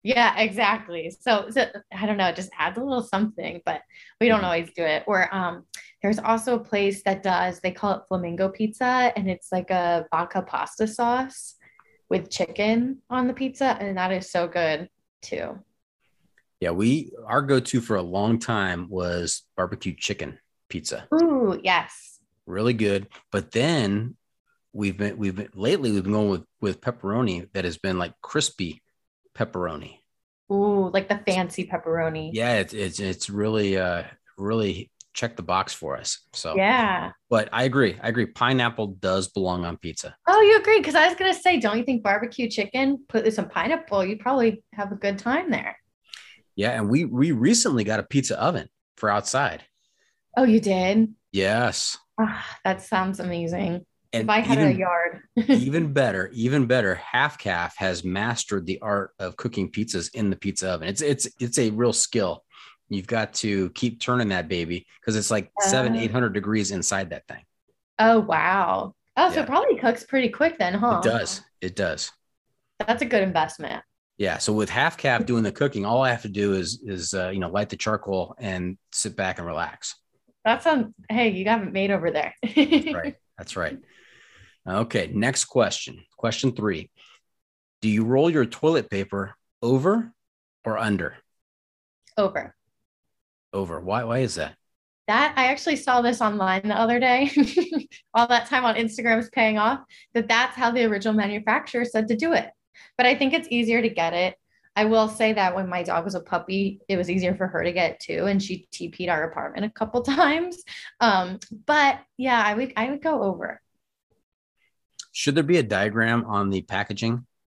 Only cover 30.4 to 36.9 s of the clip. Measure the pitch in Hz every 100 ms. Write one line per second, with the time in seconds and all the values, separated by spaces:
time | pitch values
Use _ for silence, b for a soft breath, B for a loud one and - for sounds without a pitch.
30.4 | _ 202 208 202 185 190 190 214 - 185
31.4 | 175 - 175 175 165 165 165 160 156 110
32.4 | 120 113 90 107 92 80 95 90 - 101
33.4 | 107 110 101 95 90 87 78 - _ -
34.4 | 98 113 104 85 - _ - - 117 -
35.4 | 85 90 98 - 80 67 - - _ -
36.4 | 82 123 196 254 214